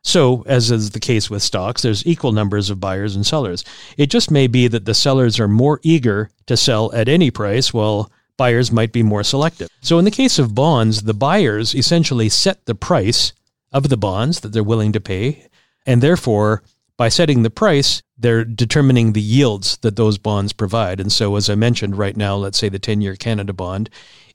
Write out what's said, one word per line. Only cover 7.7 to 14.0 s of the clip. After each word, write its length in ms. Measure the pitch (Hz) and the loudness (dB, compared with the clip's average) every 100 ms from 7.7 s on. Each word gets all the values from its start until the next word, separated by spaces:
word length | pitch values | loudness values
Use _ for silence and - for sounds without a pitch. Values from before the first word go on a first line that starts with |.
while 380 | 117 107 104 104 _ _ | 0 0 -2 -4 _ _
buyers 360 | - 127 120 123 | -2 0 2 2
might 200 | 113 113 | 0 0
be 120 | 120 | 0
more 200 | 110 104 | 0 0
selective. 460 | 101 139 160 - 82 _ | -2 -2 -2 -4 -16 _
So 180 | - 170 | 0 2
in 60 | |
the 60 | 196 | 2
case 280 | 208 262 - | 2 0 2
of 160 | 123 | 0
bonds, 480 | 107 151 131 110 104 | 2 2 2 2 0
the 100 | 104 | -4
buyers 600 | 104 139 202 143 104 113 | -2 0 2 0 0 -2
essentially 540 | 139 - 170 156 123 110 | -2 2 2 2 0 0
set 360 | - 196 - | 0 -2 -4
the 80 | - | -8
price 580 | 107 - 165 95 - - _ _ _ _ | -8 -2 0 2 0 -2 _ _ _ _
of 180 | 139 139 | -2 0
the 60 | |
bonds 440 | 120 | 0